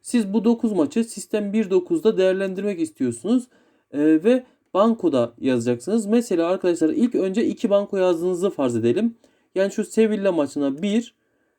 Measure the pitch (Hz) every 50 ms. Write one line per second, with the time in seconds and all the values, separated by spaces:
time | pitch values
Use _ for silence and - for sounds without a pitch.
0 | _ - - 240 214 190 196 226 185 240 233 233 - 220 214 180 294 277 - 233
1 | 226 226 - 196 - - - 208 208 202 196 220 214 180 190 185 180 - - -
2 | - 226 190 175 185 185 185 190 196 196 185 190 196 208 202 165 160 156 - _
3 | 135 123 117 - - 190 240 254 240 - _ _ _ _ _ _ _ _ - 143
4 | 151 156 160 156 170 220 254 254 254 - _ _ _ _ - 180 208 233 226 226
5 | - 165 139 123 117 117 - - - 131 127 123 113 123 123 120 - 185 208 233
6 | 202 196 220 240 226 - 190 165 165 170 185 190 - 180 170 - 160 156 - -
7 | 233 - - - 185 190 185 233 - - 202 - - 196 202 202 202 196 - 190
8 | 185 180 175 160 170 185 185 170 185 202 - - 139 127 120 113 110 117 131 185
9 | 220 233 226 - _ _ _ _ _ _ _ 185 190 196 - - 208 - - 220
10 | 226 214 214 202 196 196 175 160 143 139 - 147 143 139 135 147 180 208 202 233
11 | 233 - - _ _ _ _ _ _ _ _